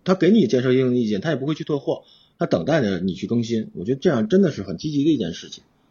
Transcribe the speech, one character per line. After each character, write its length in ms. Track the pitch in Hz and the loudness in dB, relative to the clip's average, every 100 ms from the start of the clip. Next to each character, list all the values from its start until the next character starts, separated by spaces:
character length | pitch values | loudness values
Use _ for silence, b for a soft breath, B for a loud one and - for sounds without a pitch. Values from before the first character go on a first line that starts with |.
他 100 | - | -2
给 160 | 185 165 | 2 4
你 160 | 226 123 | 4 4
建 140 | 127 | 2
设 140 | 127 | 4
性 160 | 131 127 | 2 2
的 40 | |
意 120 | 123 110 | 2 0
见， 160 | 95 | -2
他 80 | 160 | -2
也 60 | 139 | -4
不 100 | 139 | -4
会 80 | |
去 100 | 151 | -6
退 120 | 165 143 | -4 -4
货， 260 | - - b b b _ | -4 -6 b b b _
他 60 | |
等 220 | 170 95 82 | -2 0 0
待 160 | 156 | 0
着 180 | 104 92 | 0 0
你 140 | 92 | -2
去 120 | 82 101 | -4 -2
更 160 | 117 | -2
新。 280 | 110 113 - | 0 -4 -4
我 120 | - 90 | -8 -4
觉 80 | |
得 40 | 135 | -2
这 120 | 190 | 0
样 180 | 120 107 | 0 2
真 140 | 190 | 2
的 80 | 180 | 2
是 120 | - | 0
很 140 | 98 - | -8 -8
积 140 | 156 | -4
极 140 | 147 | 0
的 60 | 151 | 2
一 60 | 139 | 0
件 160 | 82 | -2
事 160 | - - | -8 -14
情。 160 | - _ _ _ | -20 _ _ _